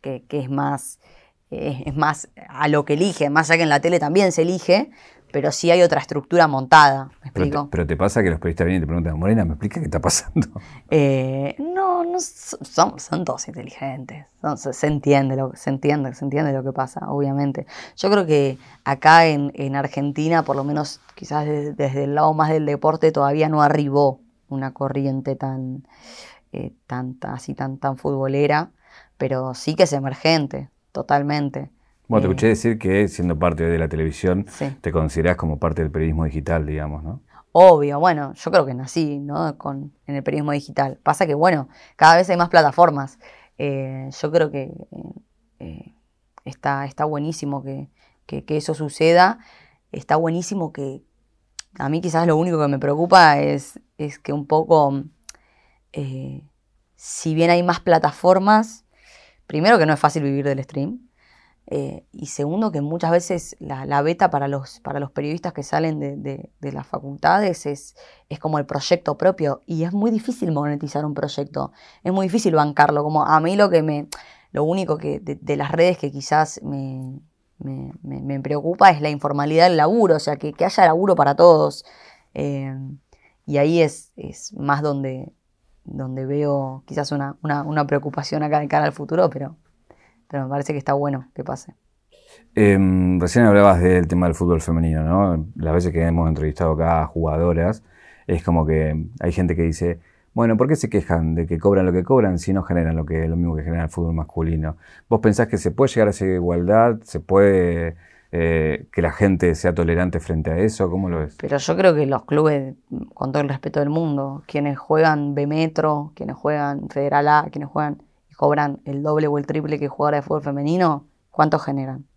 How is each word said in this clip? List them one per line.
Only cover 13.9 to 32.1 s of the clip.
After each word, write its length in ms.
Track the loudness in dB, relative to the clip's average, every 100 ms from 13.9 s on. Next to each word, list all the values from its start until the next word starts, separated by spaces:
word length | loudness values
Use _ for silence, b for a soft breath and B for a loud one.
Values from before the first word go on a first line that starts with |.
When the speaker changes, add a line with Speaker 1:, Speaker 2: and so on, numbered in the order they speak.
| -10 -14 -18 -20 _
Speaker 1:
son, 160 | -8 -8
se, 160 | -8
se 140 | -4 -2
entiende 500 | -2 2 2 2 -2
lo, 180 | -4
se 140 | -6 -6
entiende, 460 | -4 -2 -2 -4
se 100 | -6
entiende 300 | -6 -2 -2
lo 80 | -2
que 100 | -4
pasa, 380 | -6 -8 -8 -8
obviamente. 560 | -4 -2 -2 -2 -4 -12 B B -6
Yo 140 | 0
creo 140 | 2
que 320 | 4 2 2 -2 B B
acá 420 | -6 2 8 8 8
en, 260 | 4 -2
en 220 | -4 -6 -4
Argentina, 680 | -4 -4 -4 -2 0 0
por 140 | 0 -2
lo 80 |
menos 380 | -2 -4 -6 -10 _
quizás 300 | -20 -8 -6
de-, 300 | -4 -4 -6
desde 300 | -4 -4 -2
el 100 | -2
lado 180 | 2 2
más 160 | 2 0
del 160 | 0
deporte, 480 | 0 0 0 2 2
todavía 380 | 2 0 2 2
no 120 | 4
arribó 580 | 4 4 2 2 2 0 _ _ _
una 260 | -8 -8
corriente 600 | -6 -4 -2 -2 -4 -4
tan, 540 | -6 -6 -6 -8 -10 -14 B B B B B _
eh, 220 | -12 -12 _ _
tan, 280 | -10 -10
tan, 180 | -10 -12 -12
así, 180 | -12
tan, 240 | -10 -8 -6
tan 180 | -6 -4
futbolera, 720 | -4 -4 -2 0 2 0 -2 _ b b b _
pero 380 | -4 -4 -6
sí 200 | -8 -6
que 100 | 2
es 100 | 2
emergente, 720 | 2 -4 -4 0 0 0 -8 -14 _ _
totalmente. 800 | -12 -2 0 0 -2 -4 -6 -14 _ _ _
Speaker 2:
Bueno, 180 | _